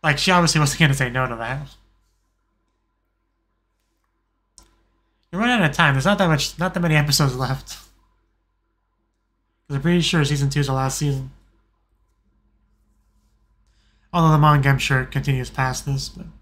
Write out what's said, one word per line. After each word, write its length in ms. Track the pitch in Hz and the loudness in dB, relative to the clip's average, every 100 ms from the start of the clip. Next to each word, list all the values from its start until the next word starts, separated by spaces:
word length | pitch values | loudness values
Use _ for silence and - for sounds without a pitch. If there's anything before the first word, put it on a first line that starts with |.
Like, 160 | 156 139 | 0 0
she 120 | - | 2
obviously 300 | 180 165 160 | 4 4 2
wasn't 200 | 147 - | 0 2
gonna 140 | 156 | 2
say 160 | 139 127 | 2 -2
no 160 | 123 127 | -2 -4
to 100 | 117 | -4
that. 320 | 113 135 143 - _ _ _ _ _ _ _ _ _ _ _ _ _ _ _ _ _ _ _ _ _ _ _ _ _ _ _ _ _ _ _ _ _ _ _ | -8 -8 -12 -20 _ _ _ _ _ _ _ _ _ _ _ _ _ _ _ _ _ _ _ _ _ _ _ _ _ _ _ _ _ _ _ _ _ _ _
You're 100 | 175 | -4
running 220 | 233 247 | -2 2
out 80 | 165 | 0
of 60 | - | 2
time. 180 | 160 | 2
There's 100 | 135 | 2
not 140 | 143 202 | 0 0
that 100 | 185 | 2
much, 300 | 151 - - | 0 -2 -6
not 160 | 180 | -6
that 60 | 180 | -2
many 160 | 175 156 | 0 2
episodes 400 | 147 139 143 127 | 2 2 0 0
left. 320 | 127 135 - - - _ _ _ _ _ _ _ _ _ _ _ _ _ _ _ _ _ _ | -4 -6 -8 -20 -20 _ _ _ _ _ _ _ _ _ _ _ _ _ _ _ _ _ _
'Cause 80 | 139 | -4
I'm 60 | |
pretty 180 | 147 175 | 0 2
sure 240 | 165 175 | 2 0
season 260 | 139 143 139 | 0 0 0
two 100 | 139 | 0
is 60 | 139 | -2
the 60 | |
last 260 | 135 131 - | 0 -2 -2
season. 320 | 147 135 135 - _ _ _ _ _ _ _ _ _ _ _ _ _ _ _ _ _ _ _ _ _ _ _ _ _ _ _ | -4 -4 -6 -16 _ _ _ _ _ _ _ _ _ _ _ _ _ _ _ _ _ _ _ _ _ _ _ _ _ _ _
Although 200 | 175 165 | 2 4
the 60 | 156 | 6
manga, 300 | 151 147 139 | 6 4 4
I'm 100 | 135 | 0
sure, 260 | - 135 | 0 -2
continues 460 | 127 143 139 135 123 | -2 -6 -2 -2 -4
past 360 | - 131 127 - | -4 -4 -4 -6
this, 220 | 135 - | -6 -6
but. 180 | - - - | -14 -20 -20